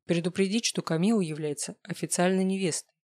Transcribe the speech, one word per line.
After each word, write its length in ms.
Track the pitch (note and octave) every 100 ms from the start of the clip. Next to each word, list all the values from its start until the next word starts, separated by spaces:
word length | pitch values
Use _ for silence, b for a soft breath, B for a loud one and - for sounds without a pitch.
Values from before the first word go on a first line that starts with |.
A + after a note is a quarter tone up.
| -
предупредить, 600 | F3 E3+ F3+ F#3+ A3 -
что 180 | -
Камила 380 | - D#3+ G3 A3+
является 540 | E3 D3+ D3+ D3 - -
официальной 640 | - - D#3+ - F3+ F#3+
невестой. 500 | F#3+ F#3+ F#3 - - _